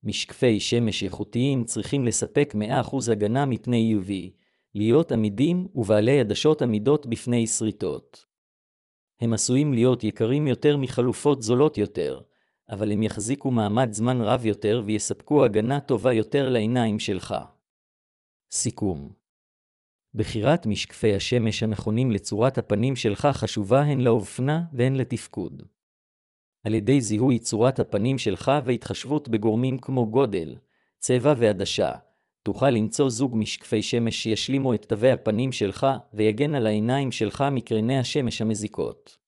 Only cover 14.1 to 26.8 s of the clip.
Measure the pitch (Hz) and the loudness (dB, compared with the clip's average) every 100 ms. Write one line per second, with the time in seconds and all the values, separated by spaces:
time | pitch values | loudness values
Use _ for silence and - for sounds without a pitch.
14.1 | 127 104 123 113 101 107 113 104 107 - | 0 0 0 0 0 0 0 0 -4 -4
15.1 | - - 147 123 104 110 143 131 120 123 | -8 0 4 4 2 0 -2 0 0 2
16.1 | 120 107 143 131 123 107 127 117 107 - | 2 0 0 0 0 0 0 0 -2 -2
17.1 | 95 - 104 - _ _ _ _ _ _ | -6 -4 -8 -8 _ _ _ _ _ _
18.1 | _ _ _ _ - 127 - 104 82 69 | _ _ _ _ -6 -4 -4 -4 -4 -10
19.1 | - _ _ _ _ _ _ _ _ _ | -18 _ _ _ _ _ _ _ _ _
20.1 | - 107 117 110 170 113 101 - - 110 | -8 -6 -2 0 0 0 -4 -6 -2 0
21.1 | 98 - 123 113 101 110 107 - 110 131 | 0 0 0 0 -2 -2 -4 -2 0 0
22.1 | 104 - 104 123 - - 104 123 127 113 | -2 -2 0 0 0 -2 0 0 0 -2
23.1 | 98 143 - 117 - 98 127 147 139 127 | 0 0 0 -4 -4 2 2 2 2 2
24.1 | 117 98 - 131 156 170 139 127 135 123 | 2 0 -4 -2 -2 -4 0 0 0 -2
25.1 | 120 - - 87 - - _ _ _ _ | -6 -8 -10 -10 -10 -20 _ _ _ _
26.1 | _ _ _ _ _ 110 110 | _ _ _ _ _ -2 -2